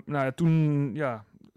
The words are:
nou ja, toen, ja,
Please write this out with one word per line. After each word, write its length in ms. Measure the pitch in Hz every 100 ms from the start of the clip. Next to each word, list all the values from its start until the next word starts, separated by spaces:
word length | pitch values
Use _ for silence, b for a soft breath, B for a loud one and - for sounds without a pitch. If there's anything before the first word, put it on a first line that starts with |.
| -
nou 200 | 147 131
ja, 60 |
toen, 600 | - 165 160 151 143 139
ja, 320 | 143 139 110 104 - -